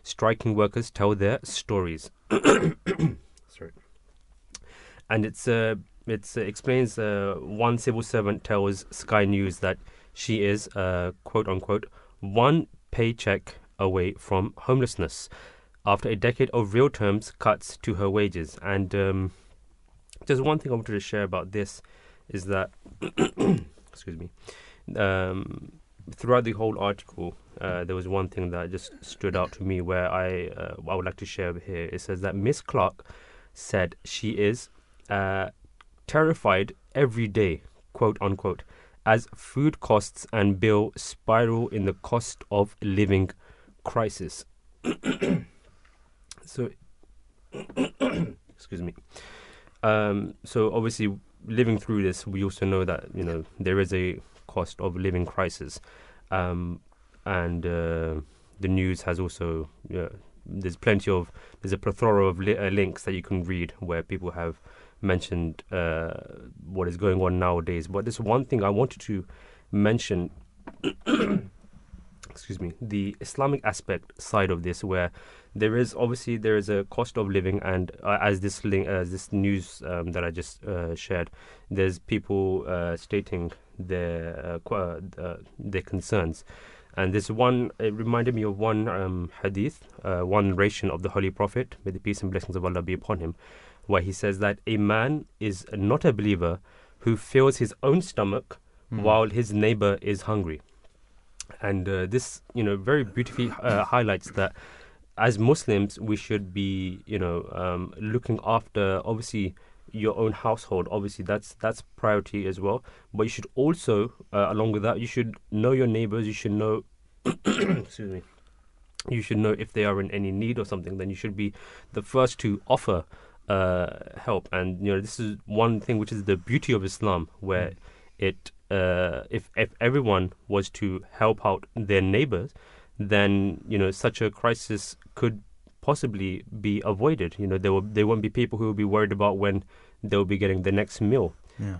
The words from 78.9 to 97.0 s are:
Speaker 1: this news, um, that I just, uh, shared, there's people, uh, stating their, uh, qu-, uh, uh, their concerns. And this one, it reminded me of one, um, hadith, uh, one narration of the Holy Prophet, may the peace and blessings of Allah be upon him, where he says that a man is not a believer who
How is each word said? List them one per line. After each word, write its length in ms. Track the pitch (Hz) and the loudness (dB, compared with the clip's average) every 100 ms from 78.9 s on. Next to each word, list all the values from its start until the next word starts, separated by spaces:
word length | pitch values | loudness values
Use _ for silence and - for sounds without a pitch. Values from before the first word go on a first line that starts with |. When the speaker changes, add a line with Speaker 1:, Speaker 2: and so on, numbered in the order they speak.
| 95 87 | -2 -2
Speaker 1:
this 200 | 92 - | -6 -4
news, 520 | 104 98 98 87 - 78 | 0 2 0 -4 -12 -8
um, 260 | 87 85 | -6 -4
that 100 | 87 | -4
I 80 | 85 | -4
just, 320 | 82 85 - | -4 -10 -12
uh, 320 | - 90 85 82 | -8 -6 -4 -6
shared, 340 | - 90 85 - - - - | -4 -4 -4 -8 -20 -20 -8
there's 300 | 98 95 87 | 0 2 0
people, 640 | - 107 - 98 95 92 - | -2 -2 0 0 2 0 -2
uh, 300 | 90 87 85 | -2 -2 -4
stating 540 | - 104 98 90 85 - _ - | -2 -4 -2 -6 -6 -8 _ -14
their, 640 | 90 92 87 85 82 82 | -6 -4 -2 -4 -6 -8
uh, 160 | 85 85 | -8 -8
qu-, 160 | - 107 | -4 -4
uh, 240 | 87 80 92 - | -4 -6 -12 -10
uh, 160 | 87 82 - - | -10 -10 -14 -12
their 240 | - 98 | -6 -6
concerns. 600 | - 95 - 107 82 80 - - - - - - | -4 -6 0 0 0 -4 -12 -20 -20 -20 -14 -2
And 180 | 95 | 2
this 160 | 104 104 | 2 0
one, 400 | 110 123 127 120 - | 2 4 4 0 -2
it 140 | 110 | -2
reminded 400 | 107 113 120 117 | 0 0 2 2
me 80 | 117 | 0
of 160 | 107 98 | -2 0
one, 300 | 110 107 110 | 2 2 0
um, 420 | 95 95 92 85 - | -2 -2 -2 -6 -4
hadith, 440 | 98 98 127 - - - | -4 0 -4 -4 -20 -10
uh, 180 | - 90 | -4 -2
one 280 | 90 101 98 | 2 4 4
narration 380 | 92 101 - 95 | 4 2 2 -2
of 140 | 80 | -2
the 60 | 98 | -2
Holy 200 | 101 95 | 0 0
Prophet, 460 | - 101 123 - - 101 | 0 -2 0 -4 -6 -8
may 60 | |
the 80 | 92 | -6
peace 240 | 104 101 | -4 -2
and 80 | 95 | -2
blessings 240 | 92 - 92 | -4 -4 -4
of 100 | 90 | -2
Allah 160 | 90 | -2
be 120 | 87 | -2
upon 260 | 92 - 98 | -4 -4 -4
him, 160 | 82 85 - - - - - | -4 -8 -14 -20 -20 -18 0
where 160 | 98 | 2
he 100 | 92 | 2
says 280 | 92 104 98 | -2 -2 2
that 200 | 101 101 - | 0 0 -2
a 120 | 107 | 2
man 480 | 104 110 123 151 - - | 4 4 2 -2 -6 -6
is 260 | 107 95 - | -6 -6 -8
not 320 | 104 101 143 165 | -2 2 4 4
a 80 | |
believer 460 | 107 104 90 85 87 - - - | 4 2 2 2 -2 -8 -20 -20
who 180 | - | -6